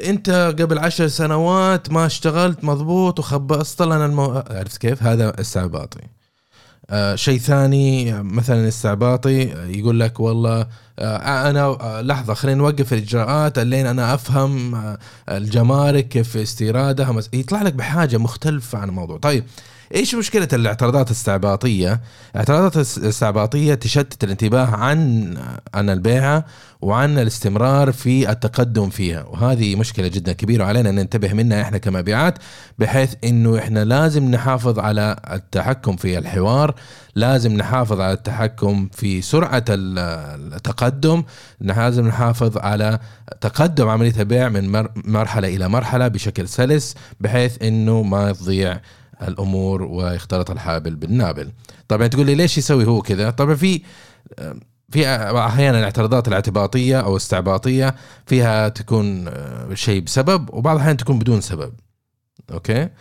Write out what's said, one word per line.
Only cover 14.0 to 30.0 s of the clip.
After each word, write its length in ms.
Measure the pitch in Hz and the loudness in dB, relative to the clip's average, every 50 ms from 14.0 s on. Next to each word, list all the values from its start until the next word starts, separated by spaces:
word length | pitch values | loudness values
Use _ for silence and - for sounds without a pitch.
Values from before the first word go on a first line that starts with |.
| - - 135 | 0 0 0
أفهم، 640 | 123 - - 131 139 135 139 139 131 123 123 120 | -2 -2 -2 0 0 0 0 0 -2 -4 -4 -4
آه، 220 | 113 110 107 104 - - - - - _ - | -4 -6 -6 -8 -10 -14 -18 -20 -16 _ -8
الجمارك 800 | - 101 104 107 107 117 117 117 135 143 143 143 139 139 123 | -6 -4 -2 0 2 2 4 4 4 4 2 2 2 2 0
كيف 300 | 120 - 120 113 117 - | 0 0 0 0 0 -2
استيرادها." 720 | 110 110 - - - 110 110 113 127 139 139 135 139 135 127 | -4 -6 -6 -4 -4 -2 0 0 0 0 0 0 0 -2 -2
مس-، 180 | 117 110 107 - 123 | -2 -2 -4 -4 -4
يطلع 280 | 127 131 - 196 208 | -6 -4 -2 -2 -2
لك 120 | 202 185 135 | -2 -2 -2
بحاجة 440 | 127 107 - 147 175 165 131 120 | -2 -4 -2 0 0 2 2 2
مختلفة 600 | 110 113 113 - - - 156 151 139 117 - - 107 | 0 0 0 -2 -2 -2 -2 -2 -2 -4 -8 -8 -8
عن 100 | 101 98 | -6 -6
الموضوع. 280 | 92 95 87 82 82 | -6 -6 -8 -8 -8
طيب، 260 | 76 - 147 143 120 120 - - - - - - - - - - | -4 -2 0 0 0 -2 -6 -12 -20 -20 -20 -20 -20 -12 -4 -2
إيش 200 | 185 233 - 240 | -2 -2 -2 -2
مشكلة 320 | 233 208 - - 208 175 135 139 | -4 -2 0 0 0 0 2 0
الاعتراضات 540 | 120 113 107 107 113 131 117 123 139 131 | 0 2 0 0 0 2 2 2 2 2
الاستعباطية؟ 960 | - 110 - - 110 98 95 98 101 98 98 - 127 107 92 90 90 107 117 117 - - - - - | 2 0 -2 0 0 0 2 2 0 0 0 0 0 0 2 2 0 0 -2 -4 -8 -16 -20 -18 -8
الاعتراضات 460 | - 98 107 135 143 165 190 185 151 | -4 -2 0 2 4 4 4 4 2
الاس-، 200 | 160 139 - - | 2 0 0 -2
الاستعباطية 760 | - - 107 107 - 117 107 98 107 104 110 135 147 151 147 147 | -2 -2 -2 0 0 0 0 2 2 0 0 0 0 2 2 2
تشتت 500 | - - 117 - 143 143 - - - - | 2 0 0 0 0 0 -2 -4 -4 -4
الانتباه 420 | 95 98 - 113 107 117 127 127 | -4 -2 0 0 2 2 2 2
عن، 720 | 120 110 101 117 135 151 160 160 131 117 113 104 85 85 67 64 62 64 - - - - | 2 0 0 0 0 2 2 2 2 2 0 0 -2 -6 -8 -10 -12 -14 -14 -14 -6 -4
عن 160 | 101 101 101 | -2 0 0
البيعة 560 | 95 92 90 113 123 131 135 139 147 160 156 - - - - - - _ | 0 2 2 2 2 2 2 2 2 0 -2 -4 -10 -20 -20 -20 -14 _
وعن 380 | - 98 107 123 139 147 147 135 | -2 0 0 2 2 2 2 2
الاستمرار 720 | 117 110 - - - 101 101 107 120 127 139 139 139 131 | 2 0 -2 -2 -2 -2 0 2 2 2 4 4 4 2
في 400 | - - - 123 127 135 135 98 | 0 0 0 2 2 4 2 2
التقدم 580 | 117 - - 117 - - 123 120 113 113 101 92 | 0 0 -2 -2 0 0 0 2 2 0 0 0
فيها، 340 | - - 95 87 82 80 - | -2 -2 -2 -2 -4 -4 -8
وهذه 520 | - - 85 117 127 131 117 110 101 95 | -8 -4 -2 0 2 2 2 2 2 2
مشكلة 320 | 104 110 - - 101 | 0 -2 -2 -2 -2